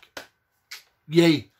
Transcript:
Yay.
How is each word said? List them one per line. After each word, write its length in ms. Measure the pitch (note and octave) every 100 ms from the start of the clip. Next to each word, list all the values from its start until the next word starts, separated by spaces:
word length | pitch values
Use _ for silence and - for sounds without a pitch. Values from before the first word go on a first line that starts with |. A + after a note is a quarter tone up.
| _ - - _ _ _ - - _ _ -
Yay. 440 | D#3+ E3+ C#3+ G#2+ _